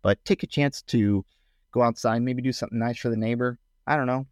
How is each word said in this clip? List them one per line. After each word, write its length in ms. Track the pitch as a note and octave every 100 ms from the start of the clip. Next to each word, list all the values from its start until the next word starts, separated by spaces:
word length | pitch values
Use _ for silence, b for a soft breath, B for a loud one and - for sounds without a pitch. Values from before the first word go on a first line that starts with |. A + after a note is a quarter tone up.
But 220 | G2+ G2+
take 180 | - F#3+
a 40 | -
chance 360 | - C#3+ -
to 420 | - A#2+ G#2 G2+ F#2+ _ _ _ _
go 120 | B2+
outside, 400 | A#2+ A#2 A#2+ A#2
maybe 200 | B2 B2+
do 100 | B2+
something 260 | B2 - A2+
nice 200 | A#2 A#2+
for 100 | B2
the 80 | A2+
neighbor. 420 | A2+ A#2+ B2 B2 _ _ -
I 100 | D3
don't 100 | B2+
know. 200 | B2+ C3+